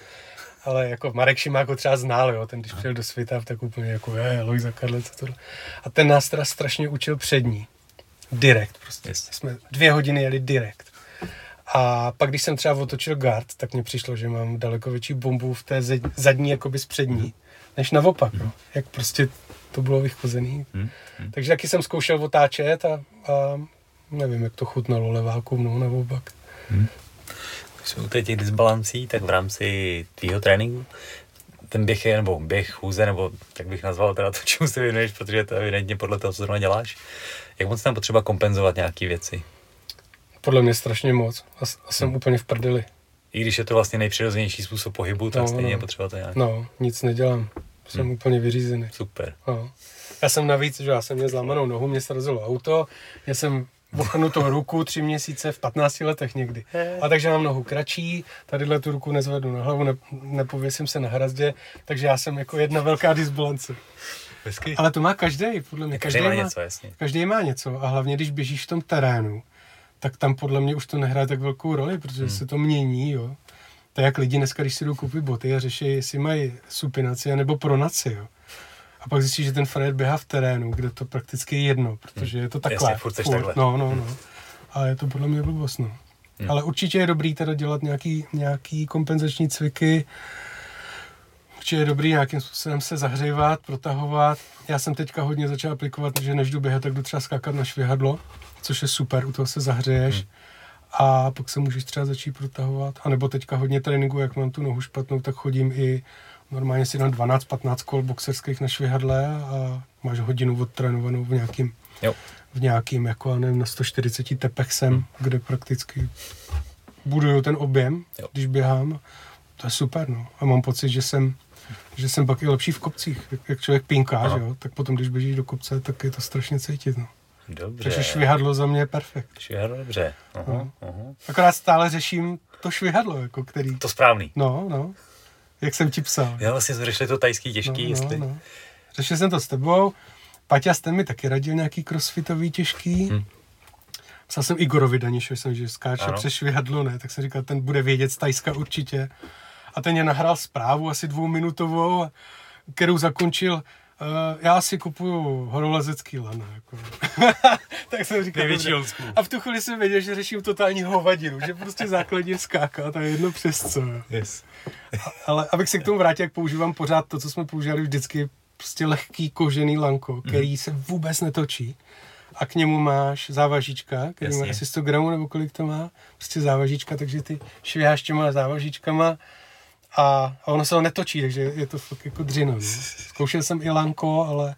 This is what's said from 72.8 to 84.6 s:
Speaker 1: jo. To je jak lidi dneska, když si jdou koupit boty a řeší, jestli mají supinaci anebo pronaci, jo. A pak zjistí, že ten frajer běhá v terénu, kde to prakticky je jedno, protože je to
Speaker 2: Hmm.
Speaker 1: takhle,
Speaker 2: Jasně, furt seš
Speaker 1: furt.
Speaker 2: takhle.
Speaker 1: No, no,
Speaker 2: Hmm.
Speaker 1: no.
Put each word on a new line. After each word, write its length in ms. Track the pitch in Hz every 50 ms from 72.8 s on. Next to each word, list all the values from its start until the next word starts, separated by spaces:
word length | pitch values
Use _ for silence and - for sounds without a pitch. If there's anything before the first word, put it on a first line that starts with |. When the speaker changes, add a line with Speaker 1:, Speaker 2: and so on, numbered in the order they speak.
| 139 131 123 123 135 147
Speaker 1:
jo. 240 | 143 127 117 123 139 - _ - - - - - - _ _ _ _
To 80 | -
je 40 | 131
jak 120 | 139 135
lidi 200 | - 135 127 131
dneska, 260 | 139 139 135 - - 147
když 120 | 135 131
si 100 | - 147
jdou 100 | 147 143
koupit 260 | 131 - 131 131 160
boty 340 | 147 135 123 117 - 131 135
a 40 | 131
řeší, 260 | 127 127 - - 147
jestli 340 | 139 139 135 131 - - 139
mají 340 | 143 156 156 156 143 127 120 - - -
supinaci 640 | - - - 139 - 143 131 123 123 123 - 139
anebo 260 | 139 139 139 135 151
pronaci, 560 | 135 - 143 139 135 143 170 - - - 131 110 101
jo. 80 | 104 - _ _ _ - - - - - - - - - - _
A 80 | - 123
pak 120 | 147 139
zjistí, 220 | 135 135 - - 147
že 80 | 135 131
ten 120 | 143 139
frajer 280 | 131 - 139 135 143 135
běhá 240 | 131 131 131 131
v 80 | 123 -
terénu, 460 | _ - 139 131 127 127 120 117 117
kde 180 | 117 - 127 120
to 160 | 117 - 135
prakticky 500 | 131 - 131 - - - 123 - - 151
je 60 | 143
jedno, 360 | 143 139 135 131 127 117 107
protože 420 | 110 - - - - - - 113 123
je 100 | 123 117
to 80 | -
Speaker 2:
Hmm. 40 | 139
Speaker 1:
takhle, 300 | - - 110 95 123 117
Speaker 2:
Jasně, 100 | 110 110
furt 140 | - 117 104
seš 80 | - 110
Speaker 1:
furt. 80 | 143 127
Speaker 2:
takhle. 180 | 117 113 98 -
Speaker 1:
No, 200 | 135 131 127 123
no, 120 | 139 139 131
Speaker 2:
Hmm. 80 | 131 -
Speaker 1:
no. 80 | 117 117 127 - - - - - - - - -